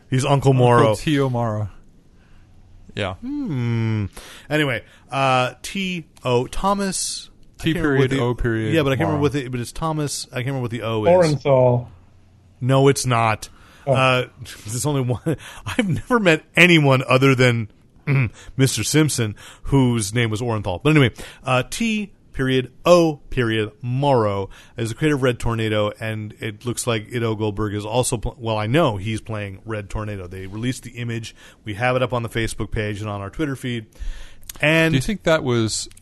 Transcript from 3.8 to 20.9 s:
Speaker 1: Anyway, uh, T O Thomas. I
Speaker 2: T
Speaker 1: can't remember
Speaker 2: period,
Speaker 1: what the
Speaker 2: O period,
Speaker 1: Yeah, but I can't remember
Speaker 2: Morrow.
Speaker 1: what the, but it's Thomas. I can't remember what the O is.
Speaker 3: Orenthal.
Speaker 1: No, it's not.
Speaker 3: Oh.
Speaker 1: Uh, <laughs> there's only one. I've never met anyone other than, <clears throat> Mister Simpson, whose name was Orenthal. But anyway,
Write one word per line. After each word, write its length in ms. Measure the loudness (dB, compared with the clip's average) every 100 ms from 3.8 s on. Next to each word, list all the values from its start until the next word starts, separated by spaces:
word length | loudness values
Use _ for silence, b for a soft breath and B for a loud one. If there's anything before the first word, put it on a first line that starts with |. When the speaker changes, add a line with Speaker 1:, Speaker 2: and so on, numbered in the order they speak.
| 0 -2 -4 B B B B
Speaker 1:
Anyway, 320 | -2 0 -4 -8 B -8
uh, 440 | -2 2 2 0 -6
T 420 | -10 -6 -6 -6 -10 -8
O 220 | 0 0 0
Thomas. 840 | -2 0 0 -2 -4 -6 -8 -14 -20 -20 -4
I 40 |
Speaker 2:
T 100 | -2
Speaker 1:
can't 120 | 0 2
remember 120 | 2 2
Speaker 2:
period, 40 |
Speaker 1:
what 60 | 2
the 60 |
Speaker 2:
O 100 | -2
period, 400 | 0 -2 0 0
Speaker 1:
Yeah, 80 | 2
but 80 | 2
I 40 | 0
can't 60 | 0
remember 20 | 0
Speaker 2:
Morrow. 20 |
Speaker 1:
what 120 | 0
the, 140 | -2 -4
but 100 | -6
it's 120 | -8
Thomas. 540 | -6 -4 -4 -4 -6 -8
I 60 | -8
can't 100 | -4
remember 140 | -4
what 80 | -4
the 100 | -4
O 240 | -4 0 4
is. 40 | 4 4 2
Speaker 3:
Orenthal. 520 | 4 4 6 2 -2 -14 -20 _ _ _ _ _
Speaker 1:
No, 280 | 2 4 6
it's 180 | 4 2
not. 440 | 2 2 -2 -6 B B B 0
Speaker 3:
Oh. 80 |
Speaker 1:
Uh, 340 | 2 4 2 -2 -10
<laughs> 300 | -18 -16 -10
there's 200 | -6 -2
only 160 | -2
one. 360 | -2 -2 -4 -4 B B -6
I've 220 | -2 0
never 320 | -2 0 2
met 240 | 4 2 2 6
anyone 480 | 8 8 6 4 4
other 280 | 4 6 6
than, 340 | 4 2 -4 _ _ -10 -2
<clears throat> 240 | 0 0 B B 0
Mister 260 | 0 0
Simpson, 520 | 0 2 2 0 -4 -6 B B
whose 480 | 0 2 2 0 -2
name 160 | -2 -2
was 100 | -2
Orenthal. 400 | -4 -4 -4 -2
But 60 |
anyway, 220 | 2